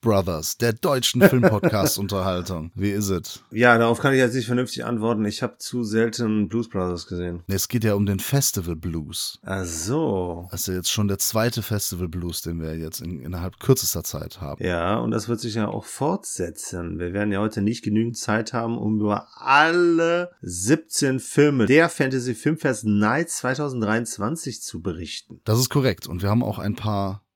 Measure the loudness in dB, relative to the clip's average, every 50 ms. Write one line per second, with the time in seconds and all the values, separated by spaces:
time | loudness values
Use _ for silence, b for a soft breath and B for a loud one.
0 | 2 4 2 2 2 0 -2 -4 -4 -6 -4 _ 0 0 0 0 0 0 0 2
1 | 0 0 4 8 8 8 8 8 6 6 4 4 2 2 2 4 2 2 0 0
2 | -2 -2 0 0 0 0 0 0 -2 -4 -4 -6 -6 -8 _ -2 0 0 0 0
3 | 0 0 0 -2 -2 -6 -14 -14 _ _ -2 4 6 6 8 8 6 4 2 2
4 | 2 2 4 4 4 4 2 -2 -2 0 0 0 0 -2 -4 -8 -6 -4 -4 -2
5 | 0 0 0 0 0 -2 -2 -2 -4 -6 -6 _ -12 -8 -6 -4 -4 0 2 2
6 | 2 2 0 -2 -2 0 2 2 0 0 0 -2 -4 -2 -2 -2 -2 -2 -2 -4
7 | -6 -8 -6 -6 -4 -4 -6 -8 -6 -4 -4 -2 -2 0 -2 2 2 2 4 4
8 | 2 2 2 -2 -2 0 2 2 2 2 0 -2 -4 -4 -6 -4 -4 -4 -4 -4
9 | -6 -6 -8 -8 -8 -8 -10 -12 _ -6 -6 -4 -4 -6 -6 -6 -4 -2 -2 0
10 | 0 0 0 0 -2 -4 -6 -8 -10 -10 -8 -6 -4 -4 -4 -4 -2 -2 0 0
11 | 0 0 0 0 -2 0 0 2 2 2 0 -2 -4 -2 -2 -2 -2 -4 -4 -4
12 | -6 -4 -4 -6 -6 -6 -6 -6 -6 -6 -6 -4 -4 -6 -6 -6 -8 -8 -10 -10
13 | -8 -8 -10 -8 -8 -8 -8 -6 -6 -8 -8 _ 4 4 4 4 4 -2 -2 -4
14 | -6 -6 -8 -8 -8 -10 -12 -10 -10 -10 -8 -4 -2 -2 0 0 0 0 0 0
15 | 0 -2 -2 -2 -2 -4 -4 -4 -4 -6 -4 -2 -2 -2 -4 -6 -8 -10 -8 -4
16 | -2 -2 -2 -2 -6 -8 -8 -6 -6 -6 -6 -10 -12 -10 -8 -8 -8 -6 -6 -6
17 | -6 -4 -2 -2 0 0 0 0 0 -2 -2 0 0 0 -2 -2 -4 -2 0 2
18 | 0 0 -2 -6 -4 -2 -2 -2 -2 -2 -4 -4 -4 -2 -4 -4 -2 0 0 2
19 | 2 2 0 0 -4 _ -20 -10 0 4 6 6 6 6 6 4 4 6 6 4
20 | 4 4 2 0 0 -4 _ _ -12 -10 -8 -6 2 2 2 2 2 _ -4 0
21 | 0 0 0 -2 -4 -2 4 4 6 6 6 4 4 6 8 6 6 6 2 0
22 | -2 0 0 -2 -2 -2 -6 -2 -2 -2 -2 0 0 -2 -2 0 0 2 2 4
23 | 4 2 2 0 -2 -2 -4 -4 -2 -2 -2 -2 -2 -4 -2 -2 0 0 0 0
24 | 0 -4 -6 -4 -4 -4 -4 -4 -6 -10 -10 -10 -12 -12 -12 -6 -6 -6 -6 -6
25 | -8 -10 -10 -12 -14 _ -20 -12 _ 0 0 2 0 0 0 2 2 2 0 0
26 | -6 -10 -8 -4 0 2 2 2 2 0 -4 -4 -4 -4 -4 -4 -2 -2 -2 0
27 | -2 -2 -4 -8 _ _ _